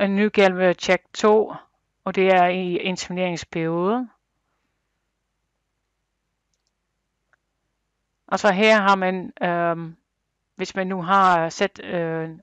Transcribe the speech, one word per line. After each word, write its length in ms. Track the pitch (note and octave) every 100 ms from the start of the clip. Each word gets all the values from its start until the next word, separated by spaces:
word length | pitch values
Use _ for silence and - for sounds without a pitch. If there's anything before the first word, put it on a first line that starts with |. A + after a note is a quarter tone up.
en 160 | G3 G3
nykalvetjek 840 | G#3 G#3 G3 F#3 F#3 E3+ - F#3 _
to, 380 | - G#3+ G#3+ G#3 - - _ _ _
og 100 | -
det 200 | F#3+ F#3+
er 120 | F#3 F3+
i 300 | F#3 F3+ F3
insemineringsperioden. 1300 | F#3+ F3+ - F3+ F#3 E3 - E3+ D#3+ E3+ F3+ A#3+ B3 _ _ _ _ _ _ _ _ _ _ _ _ _ _ _ _ _ _ _ _ _ _ _ _ _ _ _ _ _ _ _ _ _ _ _ _ _ _ _ _ _ -
Og 120 | F#3+
så 120 | G#3+
her 300 | F#3 A3 A3
har 160 | G3 G3
man, 360 | F#3 F#3+ F3+ -
øhm, 540 | F3+ E3+ E3+ E3+ E3 E3 _ _ _ _ _ -
hvis 180 | F#3
man 120 | - F#3
nu 160 | F#3+
har 460 | E3+ G3 F#3+ E3+ E3
sat, 320 | - G3 -
øh, 460 | F#3+ F3+ E3 D#3+ E3 D#3+